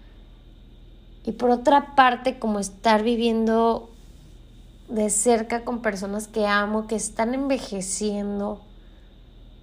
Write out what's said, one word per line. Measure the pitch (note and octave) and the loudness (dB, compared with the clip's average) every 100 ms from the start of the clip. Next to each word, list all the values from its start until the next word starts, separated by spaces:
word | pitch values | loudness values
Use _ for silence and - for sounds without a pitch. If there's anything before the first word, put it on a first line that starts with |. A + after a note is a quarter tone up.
| - - - - - - - - - - - - - | -20 -20 -20 -20 -20 -20 -20 -20 -20 -20 -20 -14 -8
Y | |
por | A3 B3 | 0 2
otra | A#3+ B3 C#4+ C#4 - | 4 6 4 4 4
parte, | B3+ B3 C4 B3+ | 4 4 -2 -4
como | A3+ G#3 | -4 -4
estar | G3 - A3+ G#3+ | -4 -2 2 4
viviendo | A3 A#3 A#3 A3+ A3 A3+ A3+ A3+ - - - - - - - - - - - | 2 0 0 0 2 2 2 0 -6 -20 -20 -20 -20 -20 -20 -20 -20 -20 -8
de | A3+ G#3+ | -2 0
cerca | - B3 A3+ A3 A#3 A#3 | 2 2 2 2 -6 -6
con | A#3+ | -4
personas | A3 G3 G3 G3+ A3 | -4 -4 -4 -6 -6
que | A3 G#3 | -2 2
amo, | G3+ G#3 G#3+ A3 | 2 0 -2 -2
que | A3 | -4
están | G3 - A3+ | -4 -4 -2
envejeciendo, | C4 C#4 C4+ - G3 F#3 - G#3 G3+ G3+ G3+ G#3 G#3 - - - - - - - - - - | -2 -2 -2 -4 -8 -6 -4 -4 -4 -4 -4 -6 -8 -14 -20 -20 -20 -20 -20 -20 -20 -20 -20